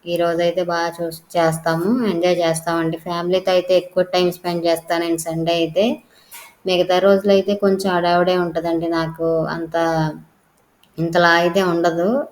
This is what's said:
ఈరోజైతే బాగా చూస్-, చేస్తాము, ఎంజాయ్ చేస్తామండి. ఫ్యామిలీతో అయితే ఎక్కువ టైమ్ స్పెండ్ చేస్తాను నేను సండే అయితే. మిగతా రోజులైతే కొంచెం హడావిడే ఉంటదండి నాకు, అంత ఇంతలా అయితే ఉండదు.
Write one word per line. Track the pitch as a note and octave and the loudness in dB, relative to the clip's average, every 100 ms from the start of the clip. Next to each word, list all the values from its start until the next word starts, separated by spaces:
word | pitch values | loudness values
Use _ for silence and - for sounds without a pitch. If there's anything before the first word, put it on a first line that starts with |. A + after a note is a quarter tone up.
ఈరోజైతే | E3+ E3+ E3+ E3+ E3+ E3+ | -4 -2 0 0 0 0
బాగా | E3+ E3+ E3+ | -2 -2 -4
చూస్-, | E3 E3+ D#3+ _ | -6 -8 -8 _
చేస్తాము, | F3 E3 D#3+ E3+ D#3+ F3+ B3 | 0 0 0 -2 -2 0 0
ఎంజాయ్ | A3 E3+ F3+ F3 | 0 0 0 0
చేస్తామండి. | E3 D#3+ E3+ E3 D#3+ D#3+ | 0 -2 -2 -2 -2 -4
ఫ్యామిలీతో | - E3+ F3 F#3 F#3 | -8 -6 -2 -2 2
అయితే | F#3 F3+ F3+ | 0 2 0
ఎక్కువ | E3+ - | 0 -4
టైమ్ | F3+ F#3 F3+ | 0 0 0
స్పెండ్ | F3 F3 E3+ | -2 -6 -2
చేస్తాను | E3+ E3 - E3+ | 0 -2 -2 -4
నేను | E3+ E3 | -2 -4
సండే | E3 D#3+ E3 | -4 -4 -2
అయితే. | E3+ E3 E3 A3+ D4+ _ _ _ - - _ | 0 0 0 0 -2 _ _ _ -20 -20 _
మిగతా | F#3 F#3 F3+ F3+ | -2 0 2 4
రోజులైతే | G3 G3 G3+ G3 F#3+ G3+ | 4 4 4 2 2 0
కొంచెం | G3 F#3+ G3 | 0 0 0
హడావిడే | F3+ F3 F3 F3+ F3+ | 0 2 2 2 2
ఉంటదండి | F3 E3 E3 E3+ E3 | 0 -2 -2 -2 -2
నాకు, | E3 D#3+ E3 E3 E3 D#3+ | -2 -4 -2 -2 0 -2
అంత | D#3+ E3 E3+ E3 D#3+ D#3 D3+ - _ _ _ _ _ _ - | -4 -4 -2 0 0 -2 -4 -16 _ _ _ _ _ _ -6
ఇంతలా | E3 F3 F3 | 0 4 4
అయితే | E3+ F3 F3+ | 4 2 2
ఉండదు. | F#3 E3+ F3 E3 F3+ C4 D4+ | 0 2 0 0 0 0 -4